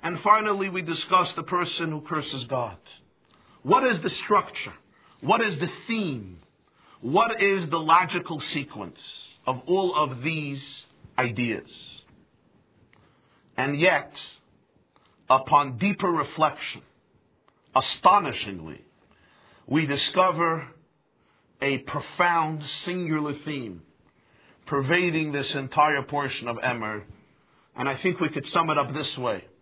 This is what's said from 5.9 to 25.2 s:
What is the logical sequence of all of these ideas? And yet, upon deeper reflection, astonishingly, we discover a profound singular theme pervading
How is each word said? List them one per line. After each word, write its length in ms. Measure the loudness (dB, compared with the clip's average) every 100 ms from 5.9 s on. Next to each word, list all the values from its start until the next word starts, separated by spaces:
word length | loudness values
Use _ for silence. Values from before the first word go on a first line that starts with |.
| -4 -2 -6 -12 -18 _ _ _ _ _ -12
What 400 | 0 2 4 2
is 260 | 2 2 0
the 120 | -2
logical 600 | 6 6 6 -4 -4 -8
sequence 600 | -6 -6 -6 -10 -12 -14 -18 -18 -20 -6 -4
of 160 | -4 0
all 260 | 2 2
of 300 | 2 0 0
these 600 | -4 -4 -6 -8 -10 -14 -16 _ -8 -2
ideas? 520 | -2 0 -2 -2 -8 -20 -20 -20 _ _ _ _ _ _ _ _ _ _ _ _ _ _ _ -4
And 240 | -2 4
yet, 320 | 4 4 -2 -14 -16 -18 _ _ _ _ _ _ _ _ _
upon 480 | 4 6 4 4 0
deeper 340 | 0 2 0
reflection, 680 | 0 -2 2 2 2 -10 -12 -16 _ _ _ _ _ _ _ _ 0
astonishingly, 1040 | 0 4 6 6 2 -6 -6 -8 -12 -16 -20 _ _ _ _ _ _ _ 0
we 180 | 0 2
discover 840 | 0 0 4 4 4 0 0 -6 -18 _ _ _ _ _ _ _ _
a 200 | -2 -2
profound 840 | -4 -8 -8 0 2 4 0 -4
singular 680 | -6 -6 -4 -4 -2 -2 -2
theme 480 | -6 -6 -8 -8 -12 -18 _ _ _ _ _ _ _ -4
pervading 640 | -2 2 2 4 0